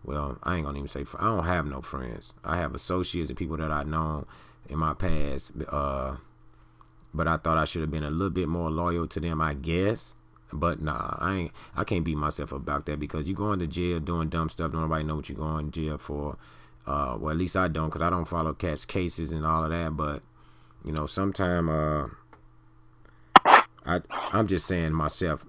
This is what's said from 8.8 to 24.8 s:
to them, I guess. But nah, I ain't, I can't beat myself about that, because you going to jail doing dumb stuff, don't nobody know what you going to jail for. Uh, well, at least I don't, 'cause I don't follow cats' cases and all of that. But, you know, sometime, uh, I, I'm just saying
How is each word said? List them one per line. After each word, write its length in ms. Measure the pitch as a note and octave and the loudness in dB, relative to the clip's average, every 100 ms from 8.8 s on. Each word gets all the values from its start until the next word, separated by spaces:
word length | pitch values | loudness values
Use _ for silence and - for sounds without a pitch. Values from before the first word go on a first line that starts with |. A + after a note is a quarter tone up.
| F2 F2 E2 | 2 0 -2
to 120 | - | -2
them, 220 | E2 D#2+ | -2 0
I 120 | D#2 | 0
guess. 600 | C#2+ D2+ E2+ G2 A2+ - - - - - | 0 0 2 2 0 -6 -16 -20 -20 -10
But 280 | D#2 E2+ D#2+ | 0 0 0
nah, 340 | D2+ C2+ - - | -2 -2 -4 -2
I 160 | F2+ F#2+ | -2 0
ain't, 160 | E2 - - - | -2 -8 -8 -4
I 80 | - | 0
can't 180 | F#2+ | 0
beat 140 | E2 D2+ | 2 0
myself 340 | D2+ D2 C#2+ | 0 -2 -6
about 340 | C#2 C#2+ D2 D#2 | -6 -2 -2 -2
that, 120 | D2 | -4
because 280 | D2 D#2 D2+ | -4 -4 -2
you 80 | G2 | -2
going 240 | G#2 G2 | 0 0
to 80 | E2 | -2
jail 320 | E2+ F2 E2+ | 0 0 0
doing 300 | D#2 E2+ D#2+ | 0 -2 0
dumb 200 | E2 D#2+ | 0 -2
stuff, 220 | - D#2+ | -2 -4
don't 100 | D#2+ | -2
nobody 220 | D#2+ D#2 | 0 0
know 120 | D#2 D#2 | 0 -4
what 140 | C#2+ | -6
you 60 | C#2 | -6
going 360 | D#2 D#2 D2+ | -2 -2 -2
to 100 | E2 | -2
jail 160 | D#2 D2 | -4 -4
for. 400 | - D2 D2 - - - - - - | -4 -4 -4 -8 -16 -20 -20 -12 -4
Uh, 300 | C#2+ C2+ A1+ | -2 -2 -2
well, 100 | D2+ | 0
at 60 | E2 | 0
least 180 | F2+ F#2+ | 0 2
I 120 | F#2 | 2
don't, 240 | D#2+ D#2 | 0 -2
'cause 100 | D#2 | 0
I 80 | E2+ | 0
don't 180 | F2+ D#2+ | 0 0
follow 260 | E2+ D#2+ | 0 0
cats' 320 | D2 F2 D2 - | 0 -2 -2 -2
cases 460 | G2 F2 - D#2+ | -2 -2 -2 -4
and 140 | D#2+ D#2 | 0 2
all 180 | D#2+ | 2
of 60 | D#2+ | 2
that. 260 | E2 E2 D2+ | 0 -2 0
But, 280 | D2+ C#2+ - - - - - - | -2 -2 -10 -20 -20 -20 -20 -12
you 80 | - | -6
know, 140 | D#2 D2+ | -4 -2
sometime, 640 | - G2 F#2+ F#2 F2 E2 | 0 0 0 2 2 2
uh, 380 | D#2 D2+ D2+ C2+ - - - - - - - - - - - - - - - - - - | 2 2 0 -2 -10 -20 -20 -20 -20 -20 -20 -20 -20 -20 -20 6 8 10 8 8 -8 -2
I, 160 | F2 - - - | -2 -2 -8 0
I'm 140 | G2+ G#2+ | 2 4
just 180 | F2+ - | 2 2
saying 260 | F2+ | 2